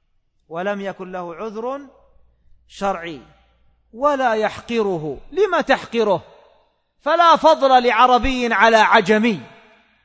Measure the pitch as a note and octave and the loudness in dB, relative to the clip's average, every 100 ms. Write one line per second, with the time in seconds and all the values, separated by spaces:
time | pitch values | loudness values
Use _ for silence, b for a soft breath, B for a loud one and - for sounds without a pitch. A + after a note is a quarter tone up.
0 | _ _ _ _ _ - G3 G3+ G3 F#3 | _ _ _ _ _ -8 -8 -6 -8 -12
1 | F#3 F#3 F3 E3 A3 G#3 A#3+ C#4 C4+ _ | -12 -12 -12 -12 -12 -10 -10 -10 -14 _
2 | _ _ _ _ _ _ _ - G3 F#3 | _ _ _ _ _ _ _ -8 -6 -6
3 | E3+ C#3 - _ _ _ _ _ _ A3+ | -10 -16 -20 _ _ _ _ _ _ -4
4 | C#4+ C#4 B3 G#3+ G#3 - - A#3 G3+ E3+ | -2 0 -2 -2 -4 -6 -6 -4 -2 -4
5 | D3+ B2+ - E4 G4+ E4 - B3 - A3+ | -8 -12 -8 -2 0 0 0 -2 -2 -4
6 | G#3+ F3 - - _ _ _ _ _ _ | -2 -2 -6 -20 _ _ _ _ _ _
7 | C#4+ E4 E4+ D4+ D#4 D4 C4+ B3+ A#3+ A3 | -2 2 4 4 4 4 4 4 4 2
8 | B3+ B3 C4 B3+ A#3 G3+ A3+ A3 F#3+ A3 | 4 4 0 -2 -2 2 4 4 4 4
9 | F#3 G#3+ A#3 E3+ - - _ _ _ _ | 4 2 0 -2 -8 -20 _ _ _ _